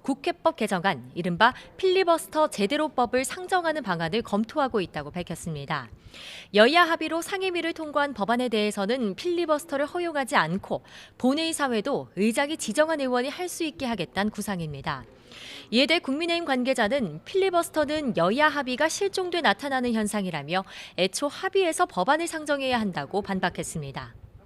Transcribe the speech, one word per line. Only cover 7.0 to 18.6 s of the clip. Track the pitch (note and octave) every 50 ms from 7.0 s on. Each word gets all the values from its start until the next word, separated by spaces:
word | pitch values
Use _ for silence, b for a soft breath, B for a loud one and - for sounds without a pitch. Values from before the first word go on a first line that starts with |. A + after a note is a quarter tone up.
| D#4+ D#4 D#4+ E4
상임위를 | E4 - G4+ F#4+ F#4+ F#4+ F4 F4 D#4+ E4
통과한 | E4 - D#4+ D4+ C#4+ D4 C#4+ C#4+ C4
법안에 | A3 G3+ F#3+ A#3 B3 B3+ B3
대해서는 | G#3 G#3+ G#3 G#3 G#3 - G3 F#3+ A#3+ C4+ A#3+ G3+ F3+
필리버스터를 | - - F4+ F4 E4+ F4 D#4+ D#4 D4 D4+ - C#4+ C4+ D4
허용하지 | C#4+ - F4+ F4 E4+ D#4 C#4+ C4+ - C#4+
않고 | A3 E3 D#3 F3 G3 - - - B2+ - B B B B B B -
본회의 | - B3+ C#4 D#4 E4 E4 D#4+
사회도 | - D4 C4 A#3+ A3 G3 C#4+ C#4 E3+ C3 A#2+ - F3
의장이 | G3+ A3+ A3 D4 C#4+ C#4+ D#4+ D#4
지정한 | - - G#3 D4+ D4+ D#4+ D#4+ D4+
의원이 | C4+ B3+ B3 B3 B3 C#4+
할 | - - F4+ F4
수 | - - E4+
있게 | D#4 - - C4+
하겠다는 | A#3+ A#3 G3 E3+ - - F#3 G3+ G#3+
구상입니다. | - - G3+ - G3+ F3+ E3 D#3 D3 C3+ C3+ E3+ D3 C3 B2 - - B B B B B B B B B B B
이에 | B A#3+ C#4 -
대해 | D#4+ F4
국민의힘 | E4+ - C4 D4 E4+ E4+ E4+ E4+ E4+
관계자는 | D#4+ C4+ B3+ B3 B3+ C4 B3+ A3+ G3+ B3+ C#4+ A#3 E3+ D3 D#3 -
필리버스터는 | - - F#4+ F#4 F#4+ F4 F4 E4+ - - D#4 D4+ C4+ D4+ D#4 D4+ B3+ F#3 E3+
여야 | E3 F3+ A3 C#4 D4+ D4+
합의가 | C#4+ D4